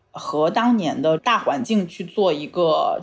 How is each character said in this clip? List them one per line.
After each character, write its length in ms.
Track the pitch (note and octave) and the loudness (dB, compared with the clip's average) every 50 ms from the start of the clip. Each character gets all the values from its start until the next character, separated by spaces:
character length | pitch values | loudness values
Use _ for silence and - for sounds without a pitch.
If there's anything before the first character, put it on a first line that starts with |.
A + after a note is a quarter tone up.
| _ _ | _ _
和 380 | - - - - - D3+ D#3 E3+ | -18 -14 -10 -4 -2 0 0 2
当 280 | G#3 A#3 A#3 B3 A#3+ | 2 2 2 2 2
年 240 | G#3+ F3 C#3 - B2+ | 2 0 -2 -2 0
的 160 | C#3 D#3 D#3+ | 0 0 0
大 200 | D#3 - B3+ A3+ | 2 2 0 0
环 240 | G#3 - - C#3 C3 | 2 0 0 -2 -2
境 240 | A#2 - A3+ G#3 F3+ | -2 0 0 0 0
去 200 | E3 - - F3+ | -2 -6 -12 -12
做 260 | E3+ - G#3+ G3 F3+ | -8 -2 0 2 2
一 160 | D3+ D3 D3+ | 0 0 -4
个 540 | - - F3+ F3 D#3+ D3+ D#3 D3 - - - | -6 -2 0 2 2 2 2 0 0 -2 -4